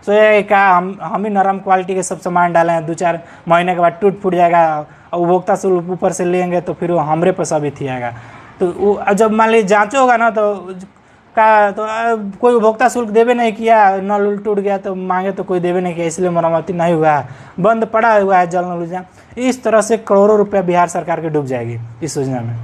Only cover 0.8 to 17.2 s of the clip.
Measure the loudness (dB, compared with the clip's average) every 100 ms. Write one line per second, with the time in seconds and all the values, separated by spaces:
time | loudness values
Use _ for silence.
0.8 | 0 -8 -8 -6 -2 0 0 -2 0 0
1.8 | 0 -4 -4 -6 -4 0 2 2 0 0
2.8 | -4 -4 -2 -4 -8 -18 0 0 2 2
3.8 | 0 2 -2 0 -2 2 2 4 2 0
4.8 | -8 -18 -10 -4 0 0 0 -2 0 -2
5.8 | -2 -2 -2 -2 -2 -2 -2 -4 -4 -6
6.8 | -2 -2 0 0 0 0 -2 -2 -4 -8
7.8 | -10 -8 -10 -12 -20 -20 -20 -6 -6 -2
8.8 | -2 0 0 2 2 4 4 4 4 2
9.8 | 2 2 2 4 2 0 -2 -2 -8 -16
10.8 | -18 _ _ _ _ 0 4 4 2 0
11.8 | -6 -4 -2 -2 -4 0 2 4 2 2
12.8 | 0 0 -2 2 2 2 0 -2 2 4
13.8 | 4 2 -2 0 0 -2 -2 -2 -2 -4
14.8 | -4 -8 -4 -2 -2 -6 -4 -2 -2 -2
15.8 | -4 -4 -6 -2 -2 0 0 -2 -4 -2
16.8 | 0 2 2 2